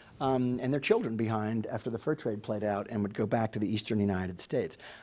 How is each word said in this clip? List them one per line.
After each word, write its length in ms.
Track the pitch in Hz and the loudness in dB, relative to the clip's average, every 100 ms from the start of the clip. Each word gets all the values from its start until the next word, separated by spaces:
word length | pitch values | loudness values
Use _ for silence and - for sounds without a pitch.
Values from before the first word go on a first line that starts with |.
| - - | -18 -2
um, 380 | 135 131 123 123 | 2 2 2 0
and 120 | 127 | 0
their 60 | 143 | 2
children 380 | 143 233 156 113 | 4 4 2 0
behind 480 | 110 110 107 113 107 | 0 0 0 0 -2
after 220 | 113 120 | -4 -4
the 80 | 113 | -4
fur 180 | 156 156 | -2 -2
trade 260 | 120 107 | -2 -4
played 220 | - 107 | -2 -2
out 240 | 104 101 101 | 0 -2 -2
and 120 | 107 | -2
would 120 | 101 | -2
go 120 | 110 107 | 0 0
back 260 | 117 113 | 2 0
to 60 | 107 | 0
the 80 | 101 | 0
eastern 320 | 107 - 110 | 0 0 2
United 400 | 101 92 92 87 | 2 2 -2 -4
States. 380 | - 135 85 - - - | -2 -2 -2 -6 -16 -18